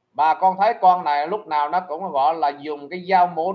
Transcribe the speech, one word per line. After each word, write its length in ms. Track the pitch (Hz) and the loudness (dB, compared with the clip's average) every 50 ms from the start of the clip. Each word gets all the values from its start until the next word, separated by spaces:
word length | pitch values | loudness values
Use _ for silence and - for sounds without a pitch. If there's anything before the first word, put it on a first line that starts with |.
| _ _ _ | _ _ _
Bà 200 | 135 151 160 156 | 0 2 2 2
con 240 | 151 185 185 185 185 | 2 2 0 2 2
thấy 140 | 202 226 233 | 2 0 2
con 300 | 226 190 180 180 180 160 | 4 4 4 4 4 2
này 240 | 147 147 143 147 165 | -2 -2 0 -2 -2
lúc 200 | 202 208 - 160 | -4 -6 -6 -4
nào 220 | 156 147 147 151 | -2 -2 -2 0
nó 100 | 170 185 | -2 -4
cũng 320 | 185 - 147 165 190 180 | -4 -4 -8 -8 -8 -4
gọi 240 | 151 135 135 156 165 | -2 0 0 0 0
là 140 | 165 151 143 | 0 -2 -2
dùng 400 | 143 143 139 151 147 143 143 139 | -2 -4 -8 -10 -10 -10 -10 -12
cái 160 | 175 185 180 180 | -12 -12 -4 0
dao 180 | 190 180 180 180 | 2 2 2 2
mổ 260 | 170 160 165 185 190 | 0 -4 -4 -4 -2